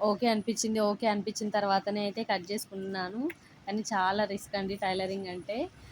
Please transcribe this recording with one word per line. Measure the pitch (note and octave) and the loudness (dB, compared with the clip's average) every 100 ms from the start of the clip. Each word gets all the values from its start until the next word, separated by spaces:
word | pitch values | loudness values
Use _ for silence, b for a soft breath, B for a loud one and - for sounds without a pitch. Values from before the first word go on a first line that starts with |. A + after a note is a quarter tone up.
ఓకే | G#3+ G3+ A#3+ | 2 4 2
అనిపించింది. | G#3+ G#3+ G#3+ A3 A3 | 2 0 -2 0 2
ఓకే | G#3 G#3 A3+ | 2 2 2
అనిపించిన | G#3 G#3+ - G#3 | 2 -2 -4 -2
తర్వాతనే | G#3 G3+ G3 G3+ G#3 | 2 4 2 2 0
అయితే | G3+ A3 | -2 -2
కట్ | A3 F#3+ F3 | 0 -2 0
చేసుకున్నాను. | G#3 - G3 F#3+ F#3+ F3+ A3 D#4 B B - | -6 -6 -8 -6 -4 -4 -4 -4 B B -12
కానీ | - G#3+ | -4 -4
చాలా | G#3 G3+ F#3 G#3 | 0 2 4 4
రిస్క్ | G3+ G3+ - G3 | 0 -2 -4 -4
అండి | F#3+ G3 | -2 -2
టైలరింగ్ | F#3+ F#3 F#3+ G3 F#3 | 0 0 -2 -4 -6
అంటే. | F3+ E3+ A3+ F4+ B B | -8 -6 -4 -4 B B